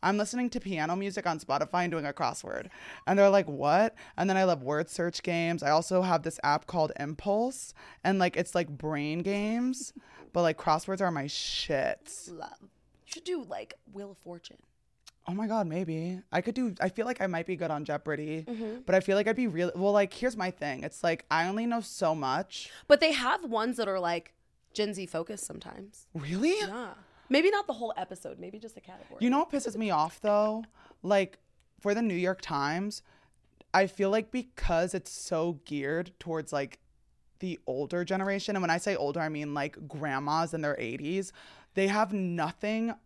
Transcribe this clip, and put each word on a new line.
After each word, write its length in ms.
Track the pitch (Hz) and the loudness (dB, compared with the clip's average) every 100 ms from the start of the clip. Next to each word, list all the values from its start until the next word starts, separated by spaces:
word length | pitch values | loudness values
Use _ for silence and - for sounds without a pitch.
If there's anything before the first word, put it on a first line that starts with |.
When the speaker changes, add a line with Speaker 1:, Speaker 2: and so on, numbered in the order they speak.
Speaker 1:
I'm 120 | 180 208 | 2 0
listening 300 | 214 240 247 | 0 -2 -2
to 100 | 247 | -4
piano 340 | 196 175 156 | -6 -4 -2
music 320 | 180 196 196 175 | -2 -4 -4 -2
on 140 | 160 | -4
Spotify 420 | - 139 147 180 | -2 -2 0 0
and 80 | 175 | 0
doing 160 | 165 147 | -2 -4
a 60 | |
crossword." 560 | 143 139 - - - 185 - - - - | -2 -2 -2 -6 -8 -8 -16 -18 -8 2
And 100 | 196 | 8
they're 100 | 202 | 10
like, 200 | 196 160 | 8 4
"What?" 480 | 143 143 165 226 - - - | 0 4 6 4 0 -16 -2
And 140 | 185 | 2
then 60 | 190 | 4
I 80 | |
love 180 | 190 165 | 4 4
word 260 | 127 151 165 | 2 0 0
search 360 | - 170 170 | -2 -2 -2
games. 400 | - 170 170 170 | -2 0 0 0
I 60 | 143 | 4
also 320 | 156 170 185 | 4 4 2
have 200 | 185 165 | 4 2
this 160 | 151 - | 0 -2
app 240 | - 151 - | 2 2 0
called 240 | 175 156 - | 0 0 0
Impulse. 760 | 143 151 202 202 247 262 - - - - | -6 -4 0 2 2 -4 -14 -16 -20 -4
And, 160 | - 190 | 0 4
like, 160 | 180 175 | 4 2
it's, 180 | 170 | 0
like, 140 | 180 175 | 0 -2
brain 540 | 147 151 151 147 160 | -4 -4 -2 -2 -2
games, 680 | 175 202 208 226 247 254 - - - | 0 0 0 0 0 -2 -8 -14 -20
<laughs> 200 | - - | -20 -6
but, 100 | 170 | 2
like, 160 | 170 160 | 2 2
crosswords 420 | - 156 - 190 | 2 2 2 0
are 100 | 190 | 0
my 160 | 160 139 | 0 -4
shit. 840 | - - - - 147 - - - - - | -6 -6 -6 0 0 0 -2 -8 -16 -14
Speaker 2:
Love. 240 | 170 - - | -14 -14 -16
You 80 | - _ _ _ - | -20 _ _ _ -16
should 180 | - | -12
do, 180 | 349 359 | -6 -6
like, 320 | 208 101 110 - - | -6 -10 -10 -16 -18
Wheel 200 | 202 202 | -14 -14
of 60 | 190 | -14
Fortune. 400 | - 175 - - _ _ _ _ - _ - | -16 -16 -18 -20 _ _ _ _ -20 _ -6
Speaker 1:
Oh 60 | |
my 120 | 185 220 | -4 0
God, 220 | 220 185 | 0 0
maybe. 520 | 160 180 160 165 185 - | -2 -2 -4 -4 -8 -4
I 80 | 160 | -2
could 160 | 185 233 | -2 -2
do, 180 | 247 185 | -2 0
I 80 | 180 | -2
feel 180 | - 226 | 0 -4
like 140 | 247 | -2
I 80 | 196 | -2
might 180 | 170 170 | -2 -2
be 80 | |
good 160 | 180 165 | -4 -2
on 140 | 151 | -4
Jeopardy, 600 | 151 147 - 151 151 160 160 | -2 -4 -2 -4 -4 -6 -6
Speaker 2:
Mm-hmm. 320 | 233 226 233 | -6 -6 -8
Speaker 1:
but 120 | 254 190 | 2 2
I 20 | |
feel 180 | 185 196 | 4 2
like 120 | 208 | 2
I'd 80 | 226 | 2
be 100 | 247 | 0
really, 240 | 160 175 - | 0 -2 2
well, 160 | 190 | 4
like, 200 | 208 202 | 4 2
here's 240 | - 247 226 | 0 -4 -2
my 140 | 185 | -4
thing. 320 | 185 147 131 | -4 -6 -6
It's 220 | 151 - | -8 -2
like, 200 | 175 165 - | 0 0 0
I 160 | 156 170 | 2 2
only 180 | 202 | 0
know 160 | 233 233 | 0 -2
so 320 | 220 - 180 | -4 -2 0
much. 580 | 160 139 135 196 - - - - | 2 0 -2 -4 -10 -14 -16 6
Speaker 2:
But 100 | 294 | 6
they 140 | 320 | 8
have 320 | 285 247 381 | 2 0 -2
ones 320 | 330 220 226 240 | 0 0 0 0
that 100 | 208 | -2
are, 140 | 190 | 0
like, 340 | 175 175 - _ _ _ _ | 0 -2 -4 _ _ _ _
Gen 200 | - 208 | -2 -2
Z 120 | 196 185 | -2 -6
focused 400 | 165 170 208 - | -6 -6 -8 -10
sometimes. 640 | - - - 196 - - | -12 -14 -16 -16 -20 -12
Speaker 1:
Really? 460 | 165 143 180 285 403 | -10 -6 0 0 0
Speaker 2:
Yeah. 360 | 427 214 233 - - _ _ | -2 -6 -10 -12 -20 _ _
Maybe 220 | 277 339 | 4 6
not 160 | 403 403 | 2 -2
the 40 | |
whole 200 | 220 233 - | -6 -6 -6
episode. 440 | 185 190 - - | -8 -8 -12 -12
Maybe 180 | 175 214 | -14 -14
just 180 | 220 214 | -16 -20
a 40 | |
category. 380 | - 185 - - | -20 -20 -20 -2
Speaker 1:
You 100 | 240 | 2
know 80 | 269 | 2
what 140 | 320 | 2
pisses 240 | 285 233 208 | -2 -4 -4
me 160 | 220 | 0
off, 280 | 165 160 - | 2 0 0
though? 440 | 214 208 214 220 226 _ - - | 2 4 4 0 -8 _ -20 -12
Like, 340 | 180 202 190 - _ _ _ _ | 2 4 4 -4 _ _ _ _
for 160 | 202 | 0
the 80 | 208 | 2
New 140 | 233 180 | 2 2
York 240 | 180 185 | 0 -2
Times, 640 | - 147 139 165 202 - _ _ _ _ _ _ - | -2 0 2 0 -2 -6 _ _ _ _ _ _ 0
I 140 | 185 190 | 4 4
feel 240 | - 196 | 2 2
like 220 | 214 220 | 2 0
because 600 | 254 247 - - 165 180 | -6 -6 -2 2 2 2
it's 200 | 185 - | -2 -6
so 480 | - - 170 170 156 | -12 -4 0 0 -2
geared 460 | - 147 139 160 175 - | -4 -4 -2 -2 -4 -10
towards, 340 | - 160 143 | -6 -6 -2
like, 280 | 147 139 - _ _ _ _ _ _ | -4 -4 -8 _ _ _ _ _ _
the 220 | 185 170 - | -8 -6 -6
older 360 | 131 143 175 | -4 -2 -2
generation, 520 | 175 190 190 196 190 202 | -2 0 0 -2 -2 -2
and 40 | |
when 100 | 180 | 2
I 80 | 165 | 0
say 180 | 190 196 | 0 0
older, 240 | 214 170 | 0 -2
I 80 | 156 | -2
mean, 260 | 151 147 | -4 -4
like, 320 | 147 151 - 151 | -4 -4 -6 -14
grandmas 680 | 147 151 135 143 156 165 | -8 -4 -4 0 0 0
in 100 | 160 | -2
their 120 | 151 143 | -2 -2
eighties, 520 | 120 117 147 185 190 - - - - | -4 -6 -4 -4 -4 -10 -20 -20 -8
they 120 | - 196 | 0 2
have 260 | 208 214 | 2 0
nothing 800 | 202 185 170 156 - 208 220 226 226 | 0 -2 0 -2 -2 -2 -2 -2 -6